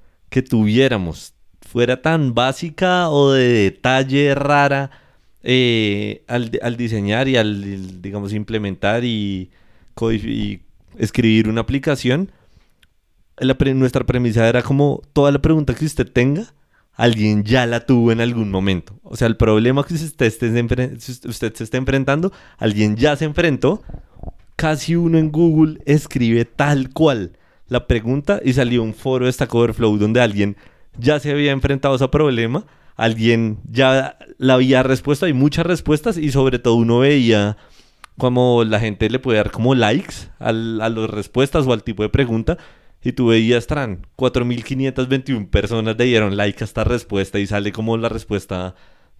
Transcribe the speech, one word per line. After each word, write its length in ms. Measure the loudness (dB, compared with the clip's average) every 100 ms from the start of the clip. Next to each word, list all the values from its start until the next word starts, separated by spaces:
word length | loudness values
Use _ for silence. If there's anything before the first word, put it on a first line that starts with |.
| -20 _ _
que 140 | -4
tuviéramos, 920 | 0 2 2 4 2 0 -4 -8 -14 _ _ _
fuera 380 | -8 -2 0 0
tan 320 | 0 0 0
básica 720 | 0 -2 -2 -10 -4 0 0 0
o 240 | 2 4
de 160 | 4 4
detalle 840 | 4 2 0 0 0 0 2 2
rara, 560 | 0 2 2 2 0 -4 -10 _ _ _ _
eh, 840 | -2 2 2 2 0 -2 -4 -8 -6
al, 220 | -4 -4 -4
al 140 | -4 -4
diseñar 500 | -4 -2 -2 -2 0
y 80 | 2
al, 680 | 0 -2 -6 -10 -12 -14
digamos, 300 | -12 -10 -8
implementar 720 | -8 -6 -6 -6 -4 -2 -2
y 460 | -2 -4 -4 -6 -10 _ _ _ -20
codif-, 340 | -6 -2 -2 -4
y 320 | -6 -6 -8 -14 _ _ -6
escribir 500 | -4 0 4 4 2
una 140 | 0
aplicación, 680 | -2 -2 -2 -2 0 -2 -4 -10 _ _ _ _ _ _ _ _ _ -6
la 160 | -2 0
pre-, 180 | 0
nuestra 300 | 2 2 0
premisa 440 | -2 0 0 2 2
era 140 | 2
como, 400 | 0 2 2 0 -2
"Toda 180 | 2 2
la 80 | 4
pregunta 340 | 2 2 0
que 100 | -2
usted 260 | -4 -2 -2
tenga, 440 | 0 0 0 -6 _ _ _ _
alguien 500 | 0 2 2 2 2
ya 220 | 2 0 0
la 140 | -2
tuvo 260 | 2 2 4
en 80 | 2
algún 300 | 0 -2 -2
momento". 480 | -2 0 -2 -6 -16
O 140 | -16 -2
sea, 100 | -2
el 80 | 2
problema 480 | 2 4 4 2
que 100 | -2
usted 320 | -4 -8 -2 -2
esté 220 | 0 -2
enfren-, 460 | -2 0 -2 -4 -8
si 140 | -14
usted, 160 | -14 -12
usted 260 | -8 -8
se 100 | -8
esté 120 | -6 -4
enfrentando, 560 | -2 0 0 -2 -2 -6 -16 _
alguien 380 | -2 2 0 2
ya 180 | 0 0
se 80 |
enfrentó. 580 | -2 0 0 0 0 -2 -6 -18 -18 -20 -18 -18 -16 -4
Casi 400 | -2 -2 -2 0
uno 220 | 2 2
en 120 | 2
Google 480 | 2 4 6 2 2
escribe 600 | 0 0 0 -2 2 2 0
tal 420 | 0 0 0 -2
cual 420 | 2 2 2 -4 -12 _ _ -6
la 180 | -4 -2
pregunta 540 | -4 -4 -4 -2 -2
y 120 | 0
salió 280 | 0 2 0
un 120 | -2
foro 320 | -4 -4 -2 -2
de 60 |
Stack 220 | -2 -2
Overflow 440 | 2 0 2 0 2
donde 220 | 2 2
alguien 340 | 2 0 -2 -4 -14 _ -20 -4
ya 220 | -2 0
se 100 | -2
había 220 | -2 0
enfrentado 400 | 0 -2 0 0
a 40 | 0
ese 100 | 0
problema, 560 | 2 2 2 -2 -4 -8 _ -20 -4
alguien 640 | -2 2 2 2 2 -4 -6
ya 460 | 0 2 2 0 -8 -20 -4
la 160 | 2
había 280 | 4 4 4
respuesto, 440 | 2 0 0 -2 0
hay 80 |
muchas 320 | 2 2 0 -2
respuestas 500 | -2 0 -2 -2 -4
y 140 | -2
sobre 280 | 2 2 2
todo 180 | 2 2
uno 240 | 4 4
veía 580 | 4 4 4 2 2 -2 -12 -20 _ _ -20 -4
como 480 | 0 2 2 2
la 160 | 2 0
gente 300 | -2 -2 -2
le 80 | -2
puede 180 | 0 0
dar 140 | 0
como 240 | 0 0
likes 400 | 2 2 0 -4 -12 -18 -8
al, 420 | -4 -4 -4 -4
a 80 | -4
las 220 | -4 -4
respuestas 560 | -6 -4 0 0 0 0
o 80 |
al 80 | 0
tipo 200 | -4 -4
de 60 | -2
pregunta 480 | 0 0 -2 -2 -6 -8 -20 -20 -10
y 80 | -8
tú 140 | -2 2
veías, 400 | 4 4 0 0
Tran, 400 | -4 -6 -10 -14 -4
cuatro 300 | -2 0 -2
mil 180 | -4
quinientas 420 | -6 -4 -4 -2 -2
veintiún 420 | -4 -2 -6 -2
personas 500 | -2 0 -2 -2 0
le 60 | 2
dieron 280 | 2 0 0
like 260 | -2 -4
a 20 | -8
esta 160 | -4
respuesta 560 | -2 -2 -2 -4 -4 -4
y 80 | -4
sale 260 | -4 -4
como 260 | -4 -4 -2
la 100 | -2
respuesta 640 | -6 -6 -6 -6 -8 -8 -12 -20 _ _